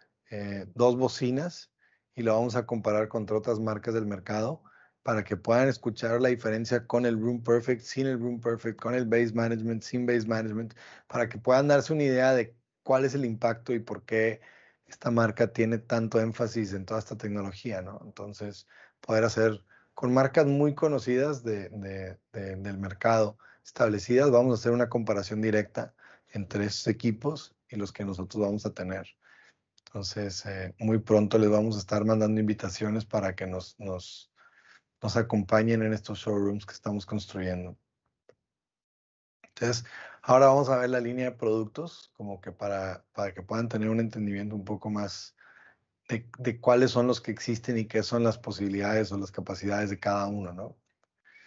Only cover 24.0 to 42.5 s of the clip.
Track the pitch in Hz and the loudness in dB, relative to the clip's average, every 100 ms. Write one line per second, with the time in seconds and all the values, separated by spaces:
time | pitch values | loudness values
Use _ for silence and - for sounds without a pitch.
24 | 90 123 143 120 127 113 123 120 120 123 | 2 4 8 8 6 2 2 2 0 0
25 | 110 101 95 107 110 107 104 117 - - | 0 -2 -2 -2 2 2 0 -6 -8 -12
26 | - - _ 104 95 101 104 - 117 110 | -20 -20 _ -10 -6 -4 -4 -2 -2 0
27 | 123 110 147 151 - _ _ 104 101 - | -2 -2 -4 -6 -12 _ _ -8 -8 -8
28 | 98 90 92 107 101 104 104 87 92 95 | -8 -8 -6 -2 -2 0 -4 -6 -8 -8
29 | - _ _ _ _ _ _ _ - 107 | -12 _ _ _ _ _ _ _ -14 -10
30 | 95 107 101 92 104 95 92 - 110 110 | -8 -6 -6 -8 -10 -8 -10 -4 0 0
31 | - 107 104 113 104 107 110 104 92 104 | 4 4 6 6 6 4 2 -2 -2 0
32 | 110 110 107 110 107 104 92 - 107 110 | 2 4 4 2 0 0 -4 -4 -4 -4
33 | 107 110 95 92 95 92 - - 98 92 | -2 -2 -2 -4 -6 -6 -10 -12 -8 -8
34 | - - - _ _ _ _ - _ _ | -10 -18 -20 _ _ _ _ -20 _ _
35 | 110 117 113 107 92 110 113 113 110 107 | -2 -2 0 0 4 4 4 2 0 -2
36 | - 98 110 104 101 104 - - 107 104 | -6 -8 -2 0 0 -4 -10 -10 -6 -6
37 | - 107 - 95 92 90 87 - _ _ | -6 -8 -6 -6 -4 -4 -8 -14 _ _
38 | _ _ _ _ _ _ _ _ _ _ | _ _ _ _ _ _ _ _ _ _
39 | _ _ _ _ _ - 117 117 - - | _ _ _ _ _ -4 -2 -2 -6 -16
40 | - - - 131 135 135 131 127 123 123 | -18 -6 6 8 10 8 4 2 2 0
41 | 120 127 127 120 113 110 107 - 165 - | -2 -2 -4 -2 0 0 -2 -8 -12 -14
42 | - - 104 92 92 | -20 -14 -12 -12 -14